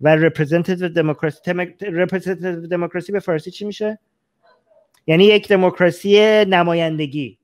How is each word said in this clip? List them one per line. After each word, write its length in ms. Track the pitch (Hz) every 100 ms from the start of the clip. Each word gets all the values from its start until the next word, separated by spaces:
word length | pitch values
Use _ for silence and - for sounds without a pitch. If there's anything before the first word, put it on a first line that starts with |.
و 280 | 143 160 160
representative 680 | 160 147 170 170 180 180
democracy، 460 | 165 156 143 160 143
تم-، 300 | - 180 180 170
representative 880 | 202 170 180 190 180 180 180 170 165
democracy 420 | 175 175 180 170
به 80 | 202
فارسی 300 | 185 160 175
چی 140 | -
می‌شه؟ 340 | 208 196 214 220 _ _ _ _ _ _ _ _ _ _ -
یعنی 180 | 160
یک 240 | 202 208 208
دموکراسی 960 | 196 185 175 180 175 202 202 214 214
نمایندگی، 920 | 202 185 170 170 165 156 151 147 127 92